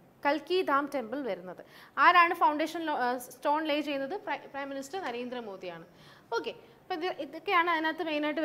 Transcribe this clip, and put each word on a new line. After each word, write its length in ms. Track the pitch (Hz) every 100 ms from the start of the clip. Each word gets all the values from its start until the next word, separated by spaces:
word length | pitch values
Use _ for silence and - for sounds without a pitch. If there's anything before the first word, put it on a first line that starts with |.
| - _ 285
കൽക്കി 320 | 294 311 370 320
ധാം 140 | 277 285
ടെമ്പിൾ 240 | 277 220 277 240
വരുന്നത്. 300 | 180 180 165 - - - -
ആരാണ് 300 | 311 359 339 349
ഫൗണ്ടേഷൻ 400 | 330 302 311 339 320
ലോ-, 80 | 285 247
ഏഹ്, 120 | 254 -
സ്റ്റോൺ 340 | - 302 302 311
ലേ 60 | 294 294
ചെയ്യുന്നത്? 260 | 277 269 403 330
പ്രൈ-, 200 | 277 -
പ്രൈം 160 | 277 277
മിനിസ്റ്റർ 260 | 277 269 381 302
നരേന്ദ്രമോദിയാണ്. 800 | 240 247 247 214 190 175 165 165 - - - - 466
ഓക്കെ, 180 | 240 - - -
അപ്പോൾ 120 | -
ഇത്, 120 | 359 359 - 277
ഇതൊക്കെയാണ് 440 | 311 - 349 349
അതിനകത്ത് 320 | 320 320 320 320
മെയിനായിട്ട് 320 | 302 302 311